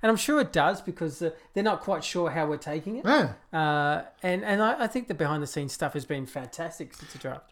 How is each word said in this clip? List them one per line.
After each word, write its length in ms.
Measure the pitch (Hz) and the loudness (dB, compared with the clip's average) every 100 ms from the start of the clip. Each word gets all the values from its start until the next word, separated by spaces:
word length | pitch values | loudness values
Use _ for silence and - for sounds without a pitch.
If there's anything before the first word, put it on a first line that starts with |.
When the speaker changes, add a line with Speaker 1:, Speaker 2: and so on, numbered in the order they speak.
Speaker 1:
And 60 | 220 | 2
I'm 80 | 226 | 4
sure 240 | - 294 | 4 2
it 100 | 202 | 4
does 300 | 165 147 - | 4 4 2
because, 400 | - - 160 139 | -4 -4 -6 -2
uh, 80 | 170 160 - | -4 -4 -6
they're 100 | 196 | 0
not 160 | 214 185 | 0 0
quite 240 | - 170 | 0 -2
sure 280 | - 180 165 | 0 0 0
how 160 | 156 151 | 0 0
we're 100 | 147 | -2
taking 400 | 156 156 196 233 | -4 -6 -4 -2
it. 80 | 226 | 4
Speaker 2:
Yeah. 260 | 294 135 - _ | 4 4 -2 _
Speaker 1:
Uh, 480 | 160 151 147 147 151 - - | 0 2 2 2 0 -4 -6
and, 220 | 185 185 | -2 0
and 180 | 214 202 | 2 4
I, 220 | 220 285 | 4 2
I 40 | 220 | 0
think 200 | 247 233 | -2 -4
the 60 | |
behind 280 | 156 147 151 | 0 0 0
the 60 | 143 | -2
scenes 240 | 151 139 | -4 -4
stuff 220 | - 147 | -2 -2
has 100 | 147 | -2
been 220 | 131 143 131 | -4 -4 -4
fantastic 680 | 139 127 - 165 - 143 | -8 -10 -8 -8 -8 -14
since 200 | - 147 | -14 -18
the 60 | 131 | -10
draft. 300 | 135 127 - | -8 -10 -8